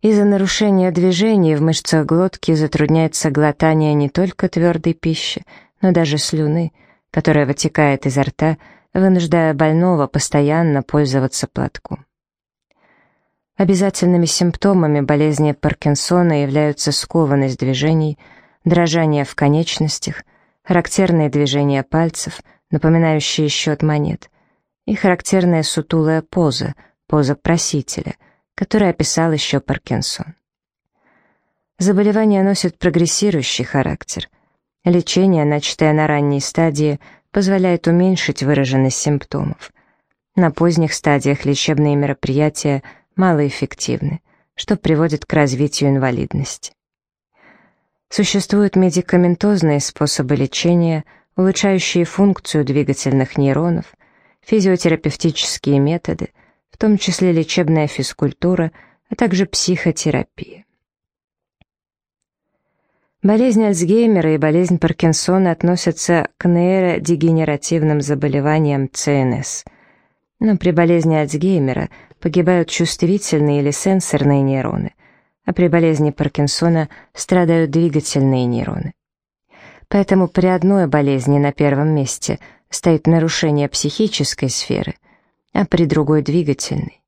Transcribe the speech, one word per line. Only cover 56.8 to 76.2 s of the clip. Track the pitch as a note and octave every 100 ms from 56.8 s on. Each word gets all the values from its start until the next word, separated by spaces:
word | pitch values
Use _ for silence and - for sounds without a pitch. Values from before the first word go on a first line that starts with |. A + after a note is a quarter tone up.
| A3 G#3
числе | - F3 F#3
лечебная | E3 D#3 - D#3 D#3+ D3
физкультура, | - C3 - C#3+ - F3 F3+ D#3+ - _ _ _
а | A3+
также | A#3 F3+ G3
психотерапия. | - - F3+ - D3+ D#3+ C3+ - - - - _ _ _ _ _ _ _ _ _ _ _ _ _ _ _ _ _ _ _ _ _ _ _ _ _ _
Болезнь | F#3+ G#3+ B3+ G#3+ G#3+
Альцгеймера | F#3 E3+ G#3+ A#3 G3+ D#3
и | D#3
болезнь | D#3 D#3+ F3+ F3
Паркинсона | E3 D#3+ E3 D#3+ - F#3+ F#3
относятся | E3 E3+ F3+ - E3+ - E3+ - _
к | F3+
нейродегенеративным | F3 F3 F#3+ F3+ E3+ D#3 E3 E3 E3 D#3 D3 - E3 D3+ D3
заболеваниям | C#3 D3 D3 C#3 C#3 D#3 D3+ C#3 C3+
Ц | - -
Н | C#3+ C3 A#2
С. | C3+ - - _ _ _ _ _ _ _
Но | A3 G3
при | F3+
болезни | D#3+ E3+ E3+ D#3+ D#3
Альцгеймера | D3 D3+ F3+ F#3 C3+ B2+ - - - _
погибают | F3 E3 F3 F3+ E3
чувствительные | - E3+ - E3+ G3+ - D#3 D3 C#3+
или | C#3+
сенсорные | C#3+ F#3+ F#3+ - D3 C#3 C#3
нейроны, | C3+ C3+ B2+ - - _ _ _ _ _
а | -
при | F#3 F3+
болезни | E3+ E3 D#3 D3+
Паркинсона | -